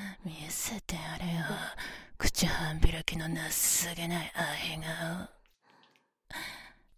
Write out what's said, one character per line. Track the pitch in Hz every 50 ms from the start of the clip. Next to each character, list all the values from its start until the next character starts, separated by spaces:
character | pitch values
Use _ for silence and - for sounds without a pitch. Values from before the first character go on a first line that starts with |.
| 202 196 190 - -
見 | 170 160 151 151 160
せ | - - - - 226 202
て | - - 180
や | 160 156 160 160 -
れ | 180 170 170
よ。 | 165 160 151 202 - - - - - - - - - - - - -
口 | - - - - 180
半 | 160 - - 165 156 156 160
開 | 165 165 165 160 -
き | - 170
の | 165 160 165
情 | 165 160 160 160 - - - - - - 170 170 170
け | 170 170 170
な | 175 170 160
い | - -
ア | 170
ヘ | 165 151 147 - - 165 160 156
顔。 | 156 160 160 160 165 165 175 185 - - - - _ _ _ _ _ _ _ - - _ _ _ _ _ _ _ _ - - - - - - - - - - - _ _ -